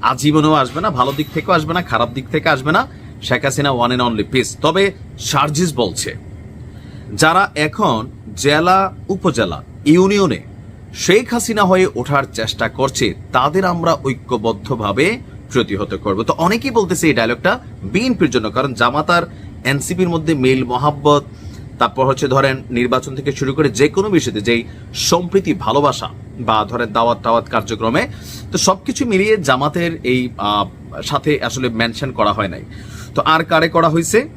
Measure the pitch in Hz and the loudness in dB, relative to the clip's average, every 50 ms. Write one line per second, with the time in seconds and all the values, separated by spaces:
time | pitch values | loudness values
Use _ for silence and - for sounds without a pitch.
0 | 101 113 131 123 135 151 151 156 147 156 156 147 135 127 - - 180 214 165 123 | 2 0 0 2 2 4 4 6 6 6 6 4 2 2 -2 -2 -2 -2 0 2
1 | 123 135 139 143 151 - - 160 151 - 185 170 151 151 165 180 170 - 127 110 | 0 0 0 -2 -4 -4 -4 -6 0 2 2 2 2 0 -2 -2 -2 0 0 0
2 | 120 117 117 135 131 - - 156 156 165 151 131 131 147 160 202 226 - - - | 0 0 -2 -8 -10 -4 -4 -2 2 2 0 2 2 0 2 2 0 0 -6 -16
3 | - - - - - - 131 120 120 139 127 - 143 143 135 120 120 120 123 123 | -16 -16 -16 -12 -4 -2 -2 0 0 0 0 0 0 0 2 2 2 2 2 2
4 | 123 120 117 107 101 - - 131 117 - - - - 151 165 190 196 196 190 - | 2 0 0 0 -2 0 0 0 0 0 -4 0 0 2 2 4 2 0 0 -6
5 | - - - - - - - 143 139 147 151 143 180 175 143 120 120 95 80 - | -16 -18 -16 -10 -8 -2 0 0 0 0 0 0 0 0 0 0 -2 -2 0 -4
6 | - 101 82 - - - - - - - - - - - - - - - - - | -6 -8 -8 -12 -14 -16 -16 -16 -16 -16 -16 -16 -16 -16 -16 -18 -18 -16 -16 -16
7 | - - - 98 - 160 165 185 196 - - 151 151 156 - - 214 175 123 110 | -14 -12 -2 2 4 4 6 4 2 0 0 -2 -2 -2 0 0 0 2 2 0
8 | 110 - - - - - - - - 143 147 151 165 180 185 190 196 185 185 - | -2 -6 -12 -16 -16 -14 -10 -2 2 2 4 4 4 4 4 4 2 0 -4 -8
9 | - - 202 185 - 185 139 117 110 92 80 71 - - - - - 143 156 175 | -6 -6 -6 0 0 0 2 2 0 -2 -2 -8 -12 -16 -18 -6 4 6 6 6
10 | 185 190 208 202 196 170 113 85 - - - - - - - - - - - - | 6 6 4 4 4 2 2 -2 -6 -12 -18 -18 -18 -18 -18 -18 -18 -16 -10 -6
11 | - - 175 220 254 - 240 233 - - 226 214 202 180 185 185 185 - - - | 2 4 4 4 4 2 -4 -4 -2 -2 0 2 4 4 6 4 4 2 0 -2
12 | 123 - 143 139 135 - - 110 113 107 - - 120 110 - - 131 135 - - | -4 0 0 0 0 0 -4 -6 -4 -4 -2 -2 -2 -4 0 0 -2 -2 0 0
13 | - 104 82 - - - - 127 127 147 151 185 190 180 175 170 165 170 165 - | 0 0 -2 -4 -12 -2 0 2 2 2 2 0 0 0 0 0 2 0 0 0
14 | - 135 131 - - - 127 113 104 113 110 - - - 135 117 107 104 101 113 | 0 -4 -4 -4 -6 -4 -4 -2 0 -2 -2 -2 -4 -6 -6 -2 -2 -2 0 2
15 | 147 180 226 247 - - - - - - - 127 117 90 104 95 104 - 95 92 | 0 0 0 -4 -8 -14 -18 -18 -16 -2 0 0 0 0 -2 -4 -4 -4 -6 -6
16 | - 104 95 98 110 - 160 - 160 175 - 233 - 269 233 233 208 170 185 160 | -2 -2 -2 -2 0 0 0 2 2 0 0 0 -2 0 0 0 0 2 0 2
17 | - 160 139 113 113 113 120 123 - 180 208 254 - - - - - 95 - 180 | 2 2 4 4 2 0 0 0 0 -2 -2 -2 -6 -14 -16 -12 -12 -2 -2 0
18 | 233 262 247 - 185 143 107 123 107 107 98 123 131 143 127 104 120 120 131 147 | 0 0 0 2 2 2 2 2 0 0 -2 0 -2 -2 0 2 2 2 2 0
19 | 156 - 175 175 170 170 - - - - - - - 123 135 143 143 - 196 175 | 0 2 2 2 2 0 -8 -14 -16 -16 -16 -6 -2 -2 0 0 -2 -4 0 0
20 | 185 175 170 165 156 156 165 143 127 131 131 131 127 120 123 123 139 147 147 143 | 0 0 0 -2 0 0 0 2 4 4 4 4 2 -2 -2 0 2 0 0 2
21 | 139 147 147 147 139 - - - - - - - - - - - 123 120 - - | 4 4 4 4 2 -2 -18 -14 -14 -14 -14 -14 -16 -16 -2 0 0 0 2 2
22 | 131 131 135 131 151 135 127 139 135 135 131 135 127 - 123 120 123 123 120 131 | 2 2 2 2 2 2 4 4 4 4 2 0 -6 -4 0 0 2 2 2 0
23 | 127 - 135 135 135 143 131 - 143 131 139 147 156 139 113 101 139 156 160 190 | -2 -4 -10 -6 -4 -4 -2 -2 -2 -4 0 2 0 0 4 4 2 2 4 2
24 | 196 220 202 165 - 127 98 110 107 117 120 117 113 - - - - - - - | 0 2 2 2 2 0 -4 -2 0 2 0 0 0 -4 -12 -16 -18 -14 -8 -4
25 | - - - 170 180 170 - 196 190 170 151 - - 110 113 139 143 143 127 - | 0 2 2 2 2 2 0 0 2 2 -2 0 0 0 2 4 4 2 0 0
26 | - - - - - - - - 123 110 110 110 107 101 117 117 120 110 104 117 | -6 -10 -12 -14 -18 -16 -12 -10 -2 0 2 0 0 0 -2 -4 -4 -2 0 0
27 | 117 120 117 117 - 113 113 117 113 - - 117 107 101 117 104 113 113 117 160 | 2 2 2 0 0 2 2 2 0 0 -2 -2 -2 -2 -6 -2 -2 0 2 0
28 | 226 285 - - - - - - - - - 175 - - 185 190 - - 254 - | 0 -2 -6 -14 -14 -14 -14 -14 -14 -6 -4 0 4 4 2 2 0 -8 -4 -4
29 | 285 247 214 190 196 214 220 208 165 131 131 127 139 151 147 180 170 170 165 - | -2 0 2 2 2 2 2 2 2 0 2 2 2 -2 0 0 -2 -2 -4 -4
30 | - 127 127 127 123 123 117 - 98 104 104 104 101 98 - - - - - 73 | -2 0 0 0 0 -2 -6 -4 -2 0 0 0 0 -2 -6 -14 -16 -14 -12 -10
31 | - - 143 143 - 151 151 139 - 123 117 127 127 123 113 113 117 117 110 - | -8 -2 -2 -2 0 0 0 0 0 -4 -4 -2 -2 -2 0 0 -2 -2 -2 -4
32 | - 135 - - 110 104 101 104 104 95 82 - - - - - - - - - | -6 -6 -2 0 2 2 2 0 -2 -4 -4 -8 -12 -14 -16 -16 -16 -16 -14 -16
33 | - - - - 147 - 160 160 165 - 170 160 160 165 165 170 165 165 151 165 | -16 -8 -4 -2 2 2 2 2 2 2 2 2 2 2 2 4 2 4 2 2
34 | 170 - - 214 269 320 - | 0 2 2 2 2 2 -8